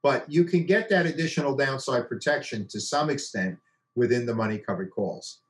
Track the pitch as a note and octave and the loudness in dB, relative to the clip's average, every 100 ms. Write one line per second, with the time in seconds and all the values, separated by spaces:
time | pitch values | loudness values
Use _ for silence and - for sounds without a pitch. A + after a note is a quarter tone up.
0 | C#3 B2+ - D#3 E3+ F3+ D#3+ G#3 A3 F#3+ | 2 0 2 2 4 4 4 2 4 2
1 | E3 D3+ D#3+ - C#3+ C#3 C3+ C3+ - B2 | 2 0 -2 0 0 2 2 0 0 -2
2 | A#2+ B2 D3 C#3+ - A2+ G2+ G#2+ - D3 | -2 -4 0 0 -2 -8 -6 -8 -2 0
3 | D3+ C#3 - G#2 F#2 F2 _ _ _ - | 0 -2 -4 -4 -4 -4 _ _ _ 0
4 | A#2 B2 A#2+ A2 G#2+ G#2+ - G2 F#2+ - | 2 2 0 -2 -2 -2 -4 -6 -6 -4
5 | G2 F#2+ - - | -4 -6 -12 -20